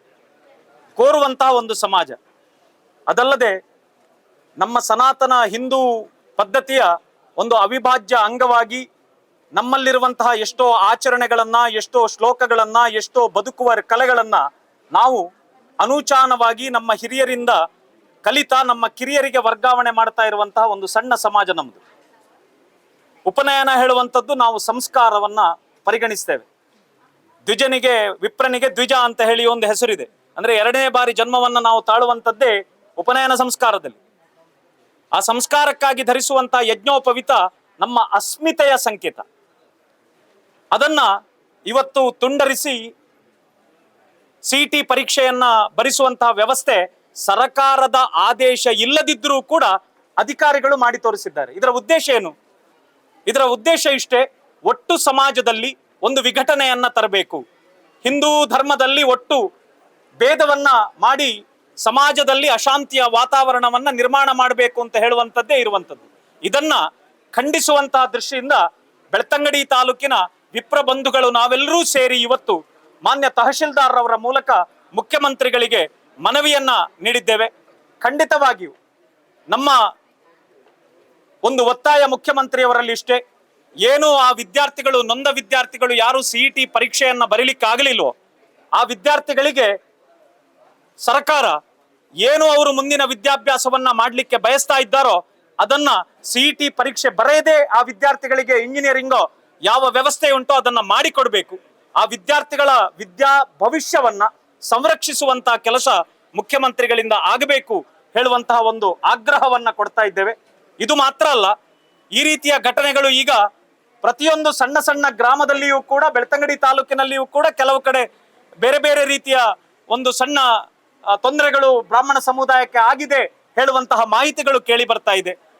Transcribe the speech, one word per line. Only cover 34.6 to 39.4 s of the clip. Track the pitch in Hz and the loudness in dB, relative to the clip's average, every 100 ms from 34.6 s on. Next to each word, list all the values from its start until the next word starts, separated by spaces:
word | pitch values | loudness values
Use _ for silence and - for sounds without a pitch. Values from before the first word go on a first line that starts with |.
| _ _ _ _ - | _ _ _ _ -4
ಆ | 185 | -4
ಸಂಸ್ಕಾರಕ್ಕಾಗಿ | 196 240 - 294 294 - 277 254 | -2 -2 0 0 0 0 -2 -2
ಧರಿಸುವಂತಹ | 240 254 - 269 254 247 | -2 -2 0 -2 0 0
ಯಜ್ಞೋಪವಿತ | 226 220 233 277 262 247 - 233 180 _ _ - | 0 -2 0 0 0 -2 0 0 0 _ _ -8
ನಮ್ಮ | 208 240 - | -2 0 0
ಅಸ್ಮಿತೆಯ | 196 - - 320 320 285 262 | -2 -4 -6 -4 0 2 2
ಸಂಕೇತ. | 226 202 160 - - _ | -2 -6 -10 -12 -20 _